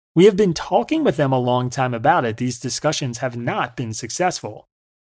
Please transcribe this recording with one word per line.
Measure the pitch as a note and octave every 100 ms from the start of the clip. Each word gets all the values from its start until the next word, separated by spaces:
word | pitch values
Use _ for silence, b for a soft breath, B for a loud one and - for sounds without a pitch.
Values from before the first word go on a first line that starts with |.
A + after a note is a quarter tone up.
| _ E3
We |
have | G3+ F#3+
been | G3+
talking | D#3 - F#3+ A#3 D#4+
with | C4 C#3+
them | C#3
a | C3
long | B2 B2 B2
time | C3+ B2+
about | A#2 C3+ E3+
it. | A#2+ A2
These | B2 A#2+
discussions | B2+ - D3 D3+ C3+ A#2
have | C3 A#2+
not | B2 G3+ C#3+ -
been | A#2
successful. | A2 A2+ - F3+ - G#2 A2 - _ _ _